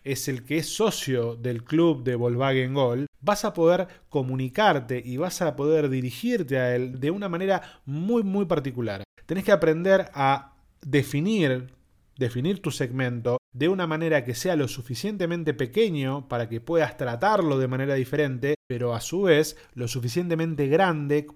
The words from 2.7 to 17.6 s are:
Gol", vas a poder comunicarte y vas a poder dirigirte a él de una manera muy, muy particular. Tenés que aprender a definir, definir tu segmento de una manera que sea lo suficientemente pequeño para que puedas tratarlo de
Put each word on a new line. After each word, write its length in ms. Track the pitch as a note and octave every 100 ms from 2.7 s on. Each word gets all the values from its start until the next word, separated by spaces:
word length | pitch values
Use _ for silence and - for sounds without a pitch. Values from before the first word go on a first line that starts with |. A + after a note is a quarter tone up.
Gol", 340 | C#3 B2 B2 C#3+ _
vas 240 | D#3+ G3+
a 80 | G#3+
poder 340 | E3+ E3 F3+ F3+ - _
comunicarte 920 | C#3+ B2+ C3 C3 D#3+ G#3+ D3 A#2+ B2
y 140 | B2+ B2+
vas 240 | F3 -
a 140 | E3 C3+
poder 340 | D3 D#3+ C#3+
dirigirte 680 | C3 B2+ - A#3+ A#3+ C3+ C3+
a 160 | B2
él 260 | B2 B2+ C3
de 100 | C#3+
una 180 | G3+ G3
manera 540 | E3+ F#3+ F#3 - -
muy, 380 | - D3 F#3+ A#3+
muy 240 | G3 G3+ F3+
particular. 560 | D#3+ C3 A#2+ A2+ G2 - _ -
Tenés 180 | F3+
que 80 | G#3
aprender 580 | G3+ D#3+ D#3+ F#3 F#3+ F#3
a 420 | C#3+ C3+ C3+ - _ _ _
definir, 920 | C#3 C#3+ - C#3+ F#3 A3 D3 B2+ B2+ - _ _ _ -
definir 460 | A#2+ B2 D#3 G3
tu 80 | D#3
segmento 680 | - B2+ B2+ B2+ A#2+ A#2+ B2 -
de 160 | B2 D#3
una 180 | F#3+ E3
manera 380 | D#3 E3 D3
que 100 | A#2+
sea 220 | A#2 F3+ D#3+
lo 100 | C3
suficientemente 840 | - A#2+ A#2 G3+ G#3 E3+ E3+ D3+
pequeño 720 | B2+ B2 G#3 A3 D3+ C3 C#3+ C3
para 220 | A#2+ A#2
que 140 | A#2
puedas 340 | C3+ E3 C#3+ -
tratarlo 640 | B2 A#2+ G3 G#3 D#3+
de 100 | C3+